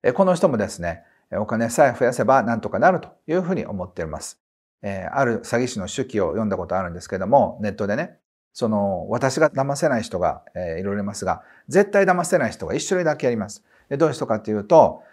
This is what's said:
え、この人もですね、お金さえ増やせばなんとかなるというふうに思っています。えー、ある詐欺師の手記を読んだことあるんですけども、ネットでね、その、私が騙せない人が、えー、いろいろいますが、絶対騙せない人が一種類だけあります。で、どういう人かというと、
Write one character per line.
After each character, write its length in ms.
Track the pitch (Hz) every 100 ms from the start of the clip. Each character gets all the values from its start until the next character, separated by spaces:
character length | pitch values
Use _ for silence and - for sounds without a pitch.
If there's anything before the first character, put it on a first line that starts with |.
え、 80 | -
こ 120 | - 190
の 100 | 175
人 120 | 185
も 80 | 117
で 100 | 95
す 120 | -
ね、 240 | 85 80 _ _ _
お 160 | 95 107
金 220 | 113 117
さ 180 | 139 143
え 80 | 113
増 80 | 123
や 80 |
せ 120 | 123 113
ば 180 | 131
な 120 | 113 117
ん 60 |
と 80 | 101
か 80 | 98
な 140 | 160
る 80 | 180
と 100 | - _ -
い 80 |
う 80 | 175
ふ 100 | 175
う 40 | 185
に 100 | -
思 200 | 98 90
っ 60 |
て 120 | -
い 20 | 80
ま 140 | 76
す。 200 | - - _ _ _ _
え 240 | 101 98 92
ー、 80 | 139
あ 60 |
る 180 | 127 107
詐 180 | - 120
欺 80 | 127
師 120 | 107
の 80 | 90
手 180 | - 127
記 160 | 107
を 60 | 87
読 180 | 90 107
ん 40 |
だ 80 | 92
こ 100 | 85
と 100 | 92
あ 60 |
る 80 | 90
ん 20 |
で 80 | 85
す 80 | -
け 80 | 95
ど 80 | 95
も、 320 | 135 98 -
ネ 80 | 104
ッ 60 | 98
ト 120 | 101
で 80 | 113
ね、 240 | 180 _ _ _ _
そ 140 | - 117
の、 380 | 107 101 92 101
私 300 | 117 135 139
が 100 | 151
騙 260 | - 139 139
せ 140 | 160
な 80 | 120
い 60 |
人 160 | - 90
が、 240 | 87 - -
え 220 | 87 90 82
ー、 20 |
い 40 |
ろ 80 | 98
い 40 | 101
ろ 60 |
い 20 |
ま 100 | 101 101
す 100 | 92
が、 160 | 82 - _ -
絶 200 | 160 202
対 140 | 202
騙 200 | 190 180 165
せ 120 | 175
な 120 | 117
い 20 |
人 160 | - -
が 80 | 127
一 120 | -
種 100 | 185
類 80 | 160
だ 100 | 151
け 100 | 135
あ 40 |
り 80 | 117
ま 120 | 101
す。 140 | - _ _ _
で、 80 | 139
ど 80 | 156
う 40 |
い 20 |
う 20 |
人 140 | 131 139
か 120 | 113
と 120 | -
い 20 |
う 100 | 107
と、 380 | 101 160 110 - -